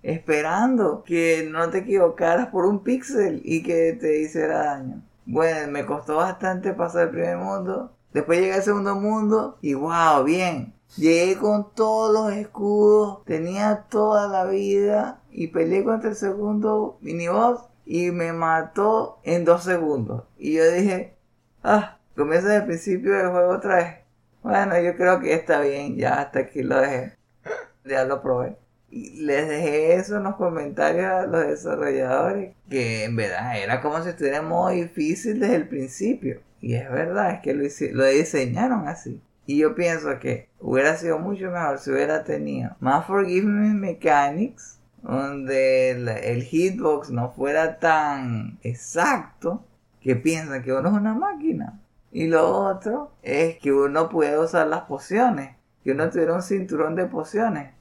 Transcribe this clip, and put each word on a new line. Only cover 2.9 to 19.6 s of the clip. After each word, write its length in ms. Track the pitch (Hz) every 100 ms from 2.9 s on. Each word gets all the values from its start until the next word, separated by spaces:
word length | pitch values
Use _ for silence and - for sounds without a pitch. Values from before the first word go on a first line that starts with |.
| 254 - 269 190 156
y 200 | - 165
que 340 | 170 165 165 165
te 220 | 156 151
hiciera 440 | 156 165 156 156 151
daño. 360 | 139 131 107 - _ -
Bueno, 460 | 156 165 160 147
me 140 | 143 -
costó 320 | 147 151 156
bastante 560 | 185 180 185 180 196
pasar 300 | 190 170 175
el 60 | 165
primer 280 | 170 170 175
mundo. 540 | 190 196 185 190 254 _ _
Después 260 | 151 147 170
llegué 140 | 190
al 100 | 196
segundo 320 | 196 202 196 196
mundo 600 | 208 220 208 220 214 -
y 120 | 160
wow, 500 | 135 156 170 165 143
bien. 500 | 135 175 185 147 120 _ _ -
Llegué 400 | 156 165 180 190
con 360 | 208 208 202
todos 400 | - 220 220 220
los 240 | 214 214 202
escudos, 880 | 208 - 202 208 208 214 208 196 -
tenía 600 | 165 165 190 208 208 -
toda 380 | 214 214 214 202
la 180 | 190 185
vida 760 | 196 202 196 202 208 214 - _
y 160 | - 165
peleé 360 | 170 165 196
contra 280 | 226 220 226
el 40 | 208
segundo 840 | 196 202 208 208 214 214 220 -
miniboss 600 | 151 165 170 202 233 240 - _ -
y 260 | 165 175
me 220 | 175 165
mató 840 | 165 165 160 160 180 208 220 - -
en 220 | - 170 165
dos 180 | 170